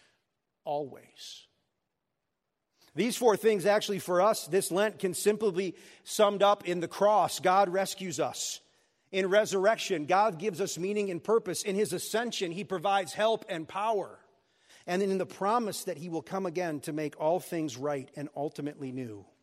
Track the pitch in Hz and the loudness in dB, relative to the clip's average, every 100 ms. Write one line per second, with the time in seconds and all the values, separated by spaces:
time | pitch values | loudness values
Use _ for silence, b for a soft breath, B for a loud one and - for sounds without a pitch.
0 | b b _ _ _ _ - 147 143 - | b b _ _ _ _ -6 -6 -6 -12
1 | - - - - - _ _ _ _ _ | -20 -20 -18 -18 -20 _ _ _ _ _
2 | _ _ _ _ _ _ _ _ b 147 | _ _ _ _ _ _ _ _ b -2
3 | 226 - 233 196 220 214 175 208 - 196 | 0 4 4 6 4 4 4 2 2 -4
4 | - 180 202 - - 180 185 175 214 - | 0 4 4 2 0 0 0 0 0 0
5 | 190 170 202 208 220 170 190 - B B | -4 0 0 2 0 0 -4 -6 B B
6 | - - 208 202 202 202 175 180 165 - | -6 4 4 6 4 4 0 -4 -4 2
7 | 202 208 165 - 180 185 202 185 190 - | 4 6 4 2 2 4 4 2 -2 -4
8 | 185 156 135 - - - _ _ _ _ | -6 -4 -4 -4 -8 -8 _ _ _ _
9 | _ 190 190 202 214 196 196 220 - 175 | _ -2 4 4 4 2 2 2 0 -2
10 | 147 185 214 165 208 165 185 - 185 208 | 2 4 4 0 -6 -4 -4 -4 -4 -2
11 | 196 170 - 226 208 165 208 196 202 170 | -2 -4 0 0 0 -6 -4 -2 -2 -2
12 | - 220 240 - 180 170 202 190 196 196 | -4 -4 -2 -4 -6 -6 -6 -4 0 0
13 | 180 - 214 220 - 175 156 190 214 214 | 0 0 0 0 -4 -8 -8 -4 -2 -2
14 | 131 101 _ _ b b b b - 180 | -4 -10 _ _ b b b b -4 0
15 | 196 190 170 - 190 240 214 - - 156 | 0 0 -4 -4 0 0 0 -6 -8 -8
16 | 175 165 - 190 190 160 175 151 165 151 | -6 -8 -6 -6 -4 -4 -4 -4 -6 -6
17 | 151 - 156 175 - 170 156 120 143 143 | -6 -2 0 0 -2 -6 -6 -4 -4 -4
18 | 131 - 147 - 147 160 143 147 135 127 | -8 -12 -12 -6 -8 -6 -10 -8 -10 -8
19 | 123 104 92 _ | -10 -12 -18 _